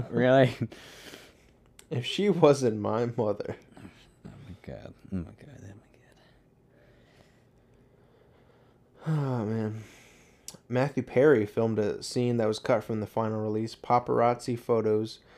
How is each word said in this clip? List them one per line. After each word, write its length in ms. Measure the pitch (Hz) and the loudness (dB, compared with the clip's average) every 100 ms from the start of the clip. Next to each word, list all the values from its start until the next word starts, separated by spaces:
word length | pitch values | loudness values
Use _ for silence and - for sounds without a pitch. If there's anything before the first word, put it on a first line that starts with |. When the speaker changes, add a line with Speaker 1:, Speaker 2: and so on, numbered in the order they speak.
Speaker 1:
<laughs> 100 | 120 | -4
Speaker 2:
"Really?" 440 | 120 127 135 127 - 117 - - - - - | 0 4 6 6 2 -8 -10 -20 -20 -20 -20
<laughs> 720 | - _ _ _ _ _ - | -20 _ _ _ _ _ -8
Speaker 1:
"If 140 | 135 131 | -6 -4
she 220 | 185 202 | 0 2
wasn't 480 | 175 156 131 123 107 | 6 6 6 2 0
my 260 | 104 110 120 120 | -2 0 -2 -2
mother." 400 | 107 101 - - - - - - - _ - | -2 -2 -6 -10 -14 -20 -20 -20 -20 _ -20
Speaker 2:
Oh 40 | - - | -18 -18
my 60 | 85 | -18
god. 320 | - 58 62 - - | -16 -16 -16 -20 -10
Oh 40 | 95 | -10
my 60 | |
god. 100 | 82 107 - - | -10 -14 -20 -20
Oh 60 | 101 98 _ _ _ _ _ _ _ _ _ _ _ _ _ _ _ _ _ _ _ _ _ _ _ _ _ _ _ _ _ _ _ - - | -20 -20 _ _ _ _ _ _ _ _ _ _ _ _ _ _ _ _ _ _ _ _ _ _ _ _ _ _ _ _ _ _ _ -14 -4
my 60 | |
god. 260 | 156 135 123 | -4 -2 -4
Speaker 1:
Oh, 40 | |
man. 400 | 107 113 107 110 110 - - - _ _ - - - | -4 -4 -4 -8 -14 -20 -20 -20 _ _ -20 -20 -6
Matthew 340 | 123 143 143 | -2 -2 -4
Perry 440 | - 123 151 123 104 | -2 4 6 6 2
filmed 320 | - 113 110 | -2 0 0
a 240 | 104 - | -2 -4
scene 340 | - 127 123 117 | -6 -2 0 0
that 120 | 110 | 0
was 100 | 107 | -2
cut 260 | - 117 | 0 0
from 160 | - 110 | 0 -6
the 60 | 104 | -4
final 340 | - 110 110 | -4 -4 -4
release. 340 | 107 107 113 | -4 -4 -6
Paparazzi 840 | - - 123 123 120 120 120 - 117 | -8 0 0 2 2 2 0 -4 -6
photos 600 | - 117 110 107 113 - _ | 0 0 2 0 -2 -10 _